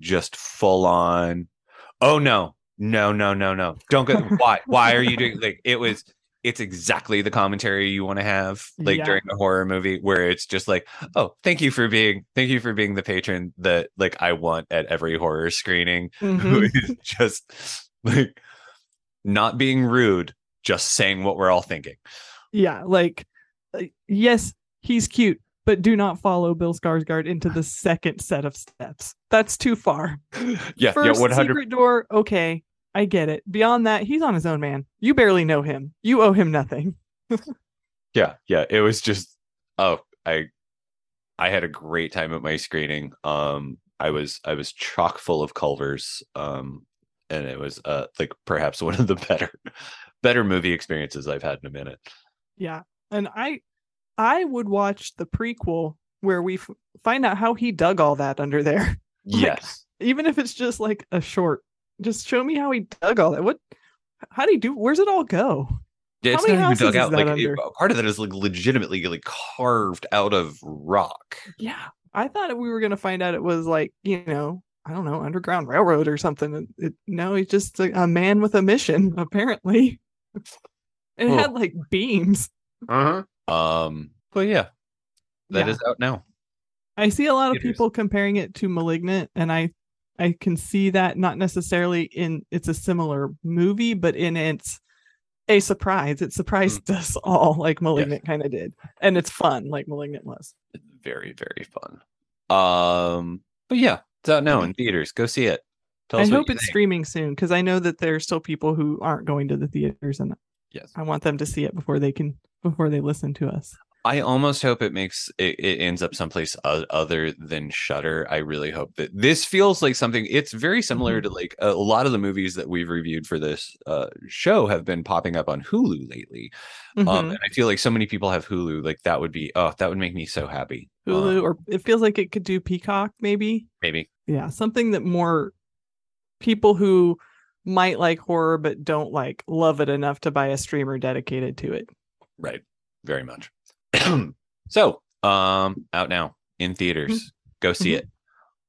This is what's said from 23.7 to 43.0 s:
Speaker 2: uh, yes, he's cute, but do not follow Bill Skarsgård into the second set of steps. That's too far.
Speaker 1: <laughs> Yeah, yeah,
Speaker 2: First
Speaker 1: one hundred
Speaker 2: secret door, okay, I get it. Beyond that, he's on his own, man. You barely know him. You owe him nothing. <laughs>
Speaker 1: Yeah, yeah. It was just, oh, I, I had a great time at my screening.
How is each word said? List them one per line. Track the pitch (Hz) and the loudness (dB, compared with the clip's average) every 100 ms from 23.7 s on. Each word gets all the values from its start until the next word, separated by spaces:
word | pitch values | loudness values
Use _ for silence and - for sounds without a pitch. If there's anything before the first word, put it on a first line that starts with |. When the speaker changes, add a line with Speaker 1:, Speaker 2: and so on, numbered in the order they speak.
Speaker 2:
uh, | - 180 _ - | -10 -10 _ -4
yes, | 202 240 226 - - _ _ | 2 4 4 0 -12 _ _
he's | - 240 - | -2 0 0
cute, | - 220 156 _ _ - | 2 2 2 _ _ 2
but | 196 | 4
do | 190 214 | 4 4
not | 202 175 | 2 0
follow | 202 180 175 | 0 2 2
Bill | 165 170 | 0 -2
Skarsgård | 170 170 165 156 160 160 | -2 0 0 0 -2 -2
into | 175 170 | -4 -2
the | 156 | -2
second | 156 - 185 165 170 - | -4 -2 -2 0 -2 -4
set | - 147 | -4 -4
of | 143 - | -4 -8
steps. | - - - 156 - - _ | -16 -16 -14 -12 -14 -16 _
That's | 220 214 - | 2 2 0
too | 254 220 | 0 0
far. | - 147 160 147 _ | 0 0 -2 -8 _
Speaker 1:
<laughs> | - | -8
Yeah, | 240 214 - - | -6 -6 -8 2
yeah, | 117 | 2
Speaker 2:
First | 294 294 - | 6 4 6
Speaker 1:
one | 247 | 4
hundred | 254 277 | 4 4
Speaker 2:
secret | 285 240 | 2 0
door, | 247 247 240 - | 4 4 4 2
okay, | 214 214 196 165 165 - _ _ | 0 2 2 0 -2 -10 _ _
I | 196 | -2
get | 202 185 156 | 2 2 0
it. | 151 - | -2 -4
Beyond | 202 220 240 226 | 2 4 4 4
that, | 214 | 2
he's | 208 302 | 0 0
on | 311 | 2
his | 180 165 | 0 0
own, | 151 | -2
man. | 143 139 139 _ | -2 -6 -10 _
You | 220 | 2
barely | 269 220 185 | 6 6 6
know | 160 151 | 4 2
him. | 143 135 139 - | 0 -4 -10 -4
You | 214 233 | 2 6
owe | 214 | 6
him | 196 170 | 6 4
nothing. | 151 131 127 170 - _ _ - | 2 -2 -4 -6 -8 _ _ -6
<laughs> | 226 302 - _ _ _ _ _ | -6 -6 -16 _ _ _ _ _
Speaker 1:
Yeah, | 117 82 - - | 0 0 -2 -2
yeah. | 85 - | 0 2
It | 107 | 2
was | 107 107 | 2 2
just, | - 101 - _ _ _ _ - | -2 -4 -6 _ _ _ _ 0
oh, | 95 82 _ _ | 0 0 _ _
I, | 82 80 80 _ _ _ _ _ _ _ _ - | -4 -4 -4 _ _ _ _ _ _ _ _ -2
I | 90 | 0
had | 95 | 0
a | 85 | -2
great | 76 78 85 80 | -8 -6 -4 -2
time | 90 80 | -4 -6
at | 80 | -4
my | 71 78 | -4 -6
screening. | - 80 76 76 | -4 -4 -4 -6